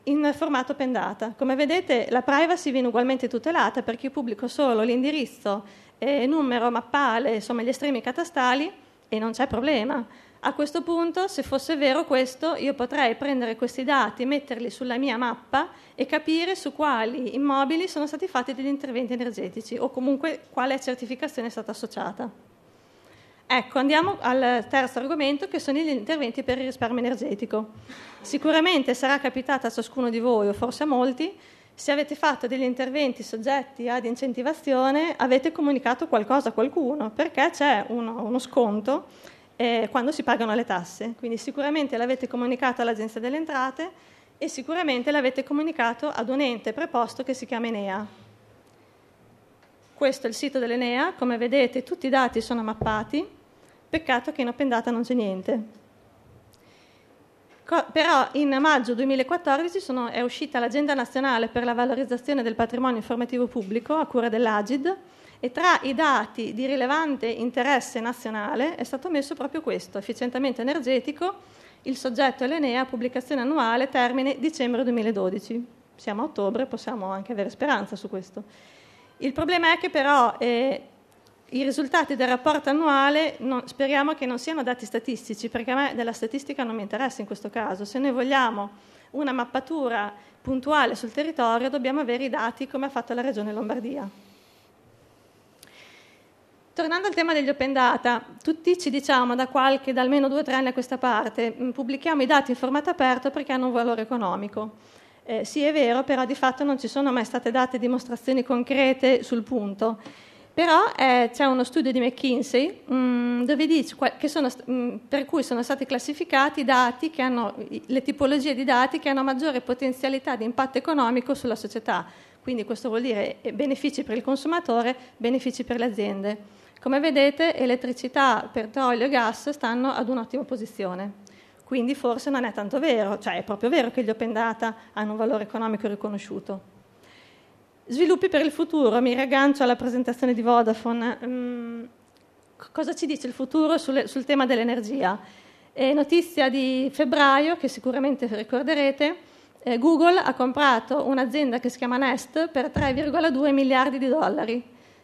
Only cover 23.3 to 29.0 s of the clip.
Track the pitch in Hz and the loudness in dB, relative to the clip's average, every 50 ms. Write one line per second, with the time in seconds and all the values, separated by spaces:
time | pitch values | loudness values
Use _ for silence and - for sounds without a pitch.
23.3 | _ _ _ - 262 247 240 247 - 269 269 277 302 311 339 392 - - - 247 | _ _ _ 0 0 0 0 0 0 0 2 4 4 4 4 2 0 -2 0 0
24.3 | 254 262 262 240 247 233 214 - - 269 262 254 - 247 247 277 339 302 285 277 | 2 2 2 2 2 0 0 0 0 0 0 0 -2 -4 -4 -4 -2 0 0 0
25.3 | 285 285 392 381 - 320 - - 269 294 330 311 277 240 208 - 320 302 277 233 | 0 -2 -4 -4 -6 -4 -2 -2 0 0 0 0 -2 -2 -2 -2 -2 -2 -2 -4
26.3 | 240 - - - 247 262 262 262 240 - 240 220 240 247 240 240 262 202 233 302 | -4 -4 -2 -2 -2 -2 -2 -6 -4 -4 -4 -2 -2 -2 0 -2 -2 -2 -4 -4
27.3 | 208 202 240 - - 214 220 214 - - - - - - - - - - - - | -4 -4 -4 -2 -2 -4 -4 -4 -10 -18 -20 -20 -20 -20 -18 -20 -20 -18 -10 -6
28.3 | - 285 - 311 311 320 320 359 359 285 262 - 254 - | -4 0 2 2 4 4 4 4 4 4 2 2 0 0